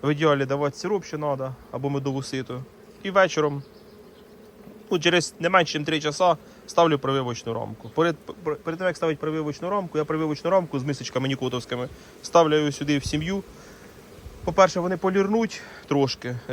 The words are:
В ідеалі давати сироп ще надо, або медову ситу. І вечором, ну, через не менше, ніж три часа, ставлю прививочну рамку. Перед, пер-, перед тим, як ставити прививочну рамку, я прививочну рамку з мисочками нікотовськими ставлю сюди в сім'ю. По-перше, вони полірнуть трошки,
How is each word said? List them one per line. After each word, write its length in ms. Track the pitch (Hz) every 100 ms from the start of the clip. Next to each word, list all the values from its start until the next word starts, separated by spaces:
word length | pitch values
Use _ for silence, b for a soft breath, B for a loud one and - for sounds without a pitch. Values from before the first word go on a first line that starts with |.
В 80 | 143
ідеалі 340 | 147 160 143 135
давати 320 | 139 143 139
сироп 280 | 180 208 -
ще 120 | 151
надо, 340 | 151 135 131 127 -
або 180 | 123 139
медову 340 | 139 139 135
ситу. 400 | 135 131 123 123 135 - - - 196
І 60 |
вечором, 520 | 190 190 - 147 143 135 - - - - - - - - - - - -
ну, 80 | 180
через 340 | 170 175 - -
не 100 | 165
менше, 300 | 185 165 156
ніж 60 | 151
три 140 | 156
часа, 380 | 151 147 185 160 B B -
ставлю 320 | - 165 147
прививочну 540 | 139 135 127 117 -
рамку. 360 | 113 107 110 117
Перед, 260 | - 165 156 - -
пер-, 120 | 160 147
перед 240 | - 170
тим, 80 | 185
як 100 | 165
ставити 220 | 165 151
прививочну 480 | 151 156 151 139 175
рамку, 280 | 202 180 151
я 80 | 151
прививочну 440 | 156 160 147 165
рамку 300 | 190 170 139
з 40 |
мисочками 440 | 131 139 - 127 135
нікотовськими 600 | 135 127 123 - 123 123 B B B
ставлю 500 | - 170 160 151 151
сюди 260 | 139 147 147
в 80 | -
сім'ю. 380 | 151 156 196 - B B B B B - - - -
По-перше, 360 | - 175 185 185
вони 180 | 175 185
полірнуть 640 | 190 190 190 220 226 - B B B
трошки, 480 | 143 135 - 123 120 -